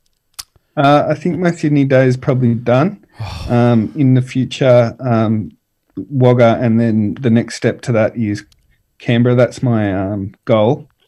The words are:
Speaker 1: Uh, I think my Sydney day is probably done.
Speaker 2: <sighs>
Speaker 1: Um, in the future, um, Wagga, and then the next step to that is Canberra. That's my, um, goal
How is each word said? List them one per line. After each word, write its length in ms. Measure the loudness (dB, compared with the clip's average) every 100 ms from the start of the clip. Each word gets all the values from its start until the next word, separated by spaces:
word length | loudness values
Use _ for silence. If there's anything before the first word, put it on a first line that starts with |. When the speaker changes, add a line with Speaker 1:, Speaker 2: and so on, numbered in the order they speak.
| _ _ _ -20 -20 _ _ 0
Speaker 1:
Uh, 300 | 2 2 0
I 60 |
think 240 | -4 -4 -2
my 140 | -2
Sydney 340 | -2 0 0 2
day 220 | 2 2
is 100 | 0
probably 380 | -2 0 0 0
done. 500 | 0 0 0 -4 _ -16
Speaker 2:
<sighs> 260 | -14 -12 -4
Speaker 1:
Um, 460 | 0 2 2 0 0
in 200 | 2 2
the 60 |
future, 720 | 0 -4 -6 -2 2 4 2 -2
um, 560 | -2 0 0 -2 -6 -14 _ _ _ -16
Wagga, 640 | -8 0 4 6 4 2
and 200 | 0 0
then 340 | 0 0 -2 -2
the 80 | 0
next 260 | 0 0 -4
step 260 | -4 -4
to 100 | -2
that 240 | 0 0 -2
is 260 | -6 -6 -10 _ _ _ _ _
Canberra. 380 | -2 0 2 2
That's 260 | 2 0
my, 320 | -2 -2 -2
um, 400 | -4 -4 -6 -8 -10 -2
goal 440 | 0 2 -2 -6 _